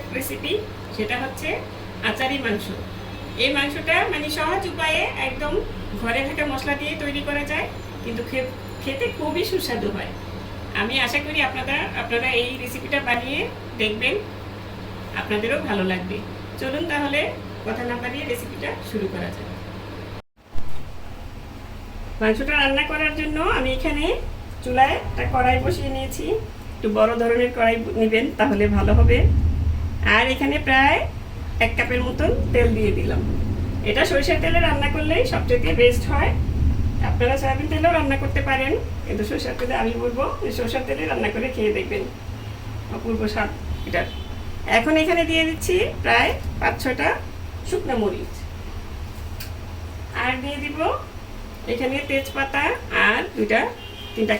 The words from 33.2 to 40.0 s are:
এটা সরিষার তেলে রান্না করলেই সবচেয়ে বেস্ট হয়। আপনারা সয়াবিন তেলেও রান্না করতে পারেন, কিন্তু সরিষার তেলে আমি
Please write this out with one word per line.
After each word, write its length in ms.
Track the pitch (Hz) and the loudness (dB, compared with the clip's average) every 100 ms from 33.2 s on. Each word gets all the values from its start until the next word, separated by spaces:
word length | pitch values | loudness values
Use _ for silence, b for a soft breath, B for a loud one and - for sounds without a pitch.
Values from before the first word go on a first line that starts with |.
| - - - - - - 214 | 2 2 0 0 -2 -2 0
এটা 120 | 226 320 | 4 4
সরিষার 280 | 277 269 320 | 4 4 2
তেলে 160 | 320 311 330 | 4 6 4
রান্না 220 | 285 277 311 | 4 2 2
করলেই 280 | 302 330 494 | 2 2 2
সবচেয়ে 400 | 370 - 349 - 214 | 2 2 4 4 6
বেস্ট 220 | 240 - - | 6 6 2
হয়। 200 | 277 339 - - - - - - - - | 2 4 2 2 4 4 4 2 2 2
আপনারা 260 | - 240 269 | 4 4 4
সয়াবিন 260 | 269 269 302 | 2 2 0
তেলেও 200 | 311 330 330 | 4 4 4
রান্না 200 | 285 269 | 4 2
করতে 180 | 277 - 269 | 2 0 2
পারেন, 240 | 269 269 440 - - - | 0 2 0 -2 -6 -4
কিন্তু 180 | 208 208 | -2 -2
সরিষার 260 | - 247 - | -2 -4 -2
তেলে 140 | 247 262 | -2 0
আমি 120 | 226 233 | 0 0